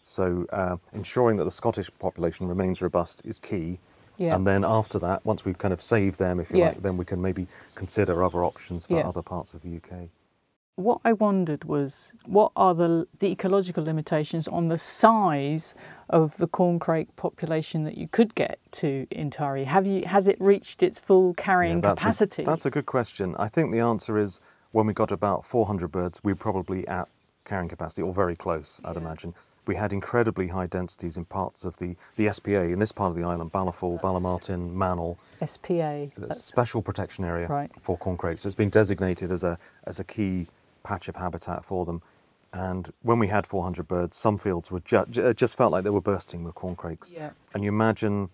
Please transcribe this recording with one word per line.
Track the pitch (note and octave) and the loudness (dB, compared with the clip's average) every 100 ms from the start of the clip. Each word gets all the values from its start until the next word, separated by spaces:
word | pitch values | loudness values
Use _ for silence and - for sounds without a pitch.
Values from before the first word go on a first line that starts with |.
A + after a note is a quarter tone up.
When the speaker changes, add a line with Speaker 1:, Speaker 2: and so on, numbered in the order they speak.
Speaker 1:
So, | - - F#2 F2+ F2 | -8 0 0 0 -2
uh, | G2 F#2 F2+ _ | -2 -2 -4 _
ensuring | G#2 G2 - A#2+ G#2 | -10 -4 4 4 4
that | |
the | D#2+ | 0
Scottish | - A#2+ G#2+ F#2 _ | 0 -2 -2 -6 _
population | F#2 - E2+ - F#2 | -6 -2 -2 -2 -4
remains | F2+ F#2 F2+ | 0 0 0
robust | F2+ F2 E2 - | 0 0 -2 -10
is | - - | -12 -12
key. | - G2 E2 F2+ _ _ - - | -6 -6 -4 -8 _ _ -20 -4
Speaker 2:
Yeah. | E3+ | 0
Speaker 1:
And | F#2 F#2+ | 2 4
then | G2 | 4
after | F#2+ A2+ G#2+ G2+ | 4 2 2 -2
that, | E2+ G2 | -2 -2
once | - G#2 | 0 -2
we've | G2+ F2+ | -2 -2
kind | G2 | -2
of | F2+ | -2
saved | - A#2 G2 - | 2 2 2 2
them, | F#2 F2+ | 0 0
if | D#2+ | 2
you | F#3 | 4
Speaker 2:
Yeah. | E3+ | 2
Speaker 1:
like, | - | 2
then | G2 F2+ | -4 -2
we | |
can | F2 F2+ | -4 -2
maybe | F#2+ F#2 F2+ - - | -2 -2 -6 -12 -20
consider | - F#2 - F#2 E2+ | -14 -4 0 2 2
other | F#2 F2 | 2 2
options | F2 - - F2 - | -2 -2 -10 -10 -2
for | |
Speaker 2:
Yeah. | E3+ F2 | 0 0
Speaker 1:
other | F2+ | -4
parts | - F2+ - | -8 -10 -10
of | E2 | -14
the | F2+ | -12
U | E2 | -12
K. | - F2+ F2 _ _ _ _ _ _ - | -12 -14 -14 _ _ _ _ _ _ -4
Speaker 2:
What | G3 - | 0 2
I | A#3 | 2
wondered | G#3+ G#3 F#3+ E3+ D3 | 2 2 2 0 -2
was, | D#3 D3 C#3 - - - - | -2 -2 -2 -6 -12 -16 2
what | G3 G#3+ - | 4 4 4
are | F#3+ | 4
the, | E3+ E3+ E3+ - - | 4 4 4 0 -2
the | G3 | -2
ecological | F#3 F#3+ G3 F3+ E3+ | 0 2 2 2 -2
limitations | D#3 D#3+ D3+ D#3 D#3 E3 D#3 | -2 -2 0 -2 0 -4 -2
on | E3+ E3+ | 0 0
the | E3 | 0
size | - - A3 A3+ F#3+ D3 C#3 D#3 - - - - - | -2 4 6 6 2 0 -2 -2 -6 -12 -20 -20 2
of | E3 D#3 - | 4 4 0
the | E3 | -2
corncrake | - F3+ E3+ - E3 - | 2 2 2 0 0 -2
population | - F3+ - E3 D#3+ D#3 D#3+ | -6 -8 -6 -4 -2 -2 -4
that | D#3 - | -4 -6
you | D#3+ | -2
could | - A3+ | 2 2
get | - - - _ | 2 -4 -4 _
to | - D#3 C3+ - | -4 -2 -2 -6
in | - D3 | -6 -6
Tiree? | - C#3+ C3+ | -4 -4 -4
Have | C3+ F#3 G3 | 2 2 2
you, | G3 - | 0 2
has | G3 F#3+ | 4 4
it | - | 4
reached | F#3+ G3+ - - | 4 4 2 0
its | F3+ - | 0 0
full | - F#3+ F#3 | 4 6 6
carrying | F3 - F3+ F3 E3+ | 2 2 2 4 4
Speaker 1:
Yeah, | - | 2
that's | - | 4
a, | - - G#3 | 0 2 0
Speaker 2:
capacity? | - | 0
Speaker 1:
that's | D3+ D#3+ C#3 | -2 0 0
a | |
good | D3 C#3+ | -2 -2
question. | C3 A2+ - F#2 - | -2 -2 -2 -4 -2
I | G#2+ | -2
think | - D3+ | 0 2
the | A2+ | 2
answer | A#2 A2 - G#2+ | 2 2 0 0
is | G#2 - _ _ _ | 0 -4 _ _ _
when | A2 G#2+ | 2 2
we | |
got | G2 A2 | 2 0
about | G2 G#2 F#2 - | 2 0 0 0
four | A#2+ G2+ | 0 0
hundred | G2+ E2+ | 0 -2
birds, | F#2 F2+ - | -2 -4 -2
we | G#2 | -4
were | F#2 | -2
probably | A2+ F#2+ F2 F#2 - | -2 -4 -4 -6 -4
at | F2+ D#2 _ _ _ | -6 -8 _ _ _
carrying | - G2 E2+ | -8 -6 -6
capacity, | D#2+ D#2+ - | -8 -10 -6
or | F2 | -4
very | F#2 F2+ | 0 0
close, | E2 F#2+ E2 D2 - | 0 -4 -4 -6 -12
I'd | E2+ E2+ | -10 -8
Speaker 2:
Yeah. | |
Speaker 1:
imagine. | E2 D#2+ E2+ E2+ _ _ - | -8 -10 -12 -14 _ _ -6
We | F2+ | -2
had | G#2 | -2
incredibly | G2 - A#2+ A2 F#2+ F2+ | -2 0 2 2 0 -4
high | F#2 F2+ | -2 -4
densities | F#2 F2+ - F2 E2 | -4 -6 -8 -8 -8
in | E2 | -8
parts | G2 F#2 - | -6 -6 -6
of | F#2 - | -12 -8
the, | F2+ F2 - - | -10 -10 -12 0
the | G#2 | 0
S | G2 | 0
P | - | 0
A, | G2+ | 0
in | F2 F2+ | 2 0
this | G#2+ | 0
part | - F#2+ | 0 -2
of | E2+ | 0
the | |
island, | E2+ E2+ E2 | -4 -4 -4
Balfour, | G2 F#2 - F2+ E2+ | -2 -2 -2 -4 -2
Speaker 2:
That's | |
Speaker 1:
Ballymurton, | F#2+ F#2 F#2 F2+ - F2+ F2 | 0 0 0 -2 -4 -6 -4
Mannel. | F2+ F#2 F2 E2+ F2 _ - | -2 0 0 -4 -8 _ -10
Speaker 2:
S | D#3+ - | -10 -10
P | - F3 | -4 -2
A, | D#3 D3 C#3+ - | -2 -4 -8 -10
Speaker 1:
The | |
Speaker 2:
that's | - D#3+ | -10 -8
Speaker 1:
special | - - A#2+ A#2+ | -2 -2 0 -2
protection | G2 F#2+ F#2+ - | -4 -6 -8 -6
area | F2+ E2+ E2+ | -4 -4 -2
Speaker 2:
Right. | C#3+ C#3+ - | -4 -6 -10
Speaker 1:
for | - F2+ | -4 -4
corncrakes. | - F2 F2 E2 | -2 -4 -4 -4
So | G2+ | -6
it's | F#2+ | 0
been | G#2 | 4
designated | G#2+ G2+ F#2+ F#2 F2 F2 | 6 6 2 0 0 -2
as | F2+ | -2
a, | F2 E2+ - _ | -2 -4 -10 _
as | - - | -12 -10
a | |
key | F#2 - G2 F#2 E2 _ _ _ | -10 -4 -2 -2 -6 _ _ _
patch | - G2 - | -8 -6 -6
of | - | -8
habitat | F2+ E2 - F2 | -6 -6 -8 -8
for | - F#2 E2+ | -4 -4 -2
them. | E2+ _ _ _ _ _ | -6 _ _ _ _ _
And | F#2 F#2 F#2 F2 - | -8 -6 -6 -8 -6
when | A2+ A#2 | 2 4
we | G2+ | 4
had | G#2 F#2 | 2 0
four | G2 | -4
hundred | F2+ F2 D#2+ | -2 -6 -2
birds, | F2+ F2 - | -2 -2 2
some | A2+ G2+ | 2 2
fields | G2+ F2+ - | 0 -2 -4
were | F2+ | -10
ju-, | - G#2+ F2+ | 2 2 4
ju-, | A#2 A#2 | 2 2
just | A2+ A#2+ - | 4 0 4
felt | A#2 | 4
like | F2+ | 4
they | G2 | 2
were | G#2 | 0
bursting | F#2+ F#2+ - F2 | 0 -2 -4 -10
with | E2+ | -10
corncrakes. | - F2+ F2 E2+ E2 - | -8 -8 -8 -10 -10 -14
Speaker 2:
Yeah. | - D3+ - _ | -12 -12 -14 _
Speaker 1:
And | G#2 | -4
you | G2+ | 0
imagine | G#2+ A2 A2 A2 G2+ F#2+ | 4 4 4 0 0 -4